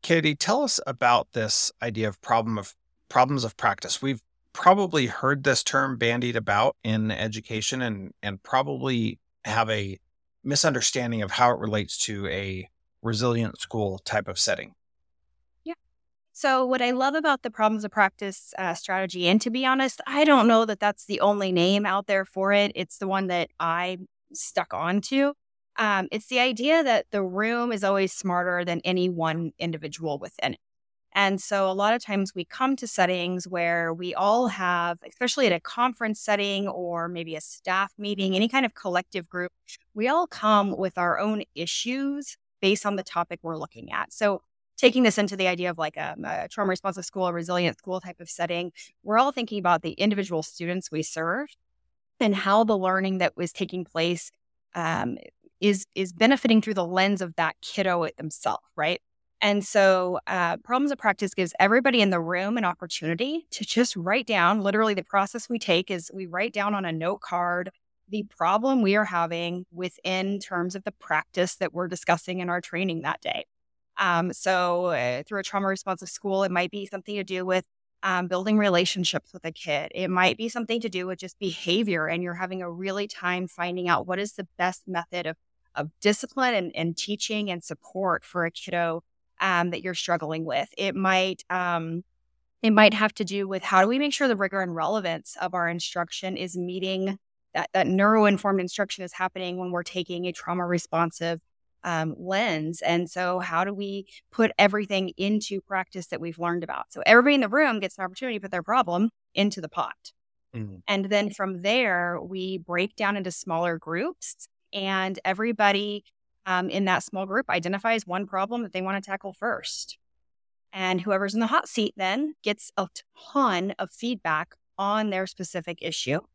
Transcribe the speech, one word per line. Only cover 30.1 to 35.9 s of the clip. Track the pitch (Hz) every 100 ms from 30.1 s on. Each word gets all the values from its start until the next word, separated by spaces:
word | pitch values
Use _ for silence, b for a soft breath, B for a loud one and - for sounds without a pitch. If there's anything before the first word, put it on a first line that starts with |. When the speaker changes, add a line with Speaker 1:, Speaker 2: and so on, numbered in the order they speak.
| 139
Speaker 2:
within | 92 - 127
it. | - _ _ _ _ _ -
And | 196 196
so | - 202 190
a |
lot | 190 202
of | 240
times | - 196 196
we | -
come | 170 - 262 269
to | 233
settings | - 180 180 175 180 180
where | 180 170 170 170
we | 165 180 -
all | 196 226 247
have, | 196 185 175 170 170 -
especially | - 247 - 247
at |
a | 170
conference | - - 247